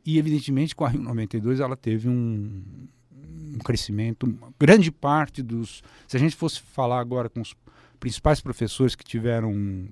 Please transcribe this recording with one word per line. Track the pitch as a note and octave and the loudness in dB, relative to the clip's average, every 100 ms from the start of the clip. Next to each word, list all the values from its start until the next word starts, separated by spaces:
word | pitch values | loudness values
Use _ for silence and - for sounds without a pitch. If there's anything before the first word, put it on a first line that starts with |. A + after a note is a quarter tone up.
| - | 0
e, | D#3 | 2
evidentemente, | D3+ D3+ C3 C3+ D#3 - | 4 0 0 0 0 0
com | |
a | C#3+ | 0
Rio | A#2 | 0
noventa | A#2+ A#2 G#2+ A2+ | -2 -2 -2 -2
e | |
dois, | G#2+ C3 | 0 0
ela | C3 C3 | -2 -2
teve | A#2 A2 A#2+ | -2 0 0
um, | B2 A#2 G#2+ G#2 G2 F#2 - C3+ _ _ C3+ D3+ D#3+ D#3 | 0 0 -2 -6 -10 -14 -18 -20 _ _ -20 -20 -16 -12
um | C3+ | -8
crescimento, | - A2+ - G#2 A2+ A2+ A#2+ A2 - - | -4 -4 -2 -2 -2 -2 -4 -4 -10 2
grande | D3 G#3+ E3 | 8 8 6
parte | - C#3+ D3+ D3 - | 0 0 0 0 -6
dos, | A#2+ A#2 A2+ - - - - | -8 -6 -8 -12 -20 -20 -4
se | C3 | 2
a | |
gente | D#3 - | 2 2
fosse | D#3+ - | -4 -4
falar | - - B2 B2 | -8 -2 0 0
agora | A#2+ B2+ A#2 | -2 -2 -4
com | - | -6
os | A2 - - - - _ | -10 -12 -20 -20 -20 _
principais | B2 - D3+ D3 | -6 0 2 2
professores | C3+ - A2 - C3 | 0 -4 -4 2 2
que | - | 2
tiveram | - A#2 A#2 A#2 A2+ | -6 -4 0 0 0
um | G2+ G2+ F#2+ F#2 | 0 -2 -4 -8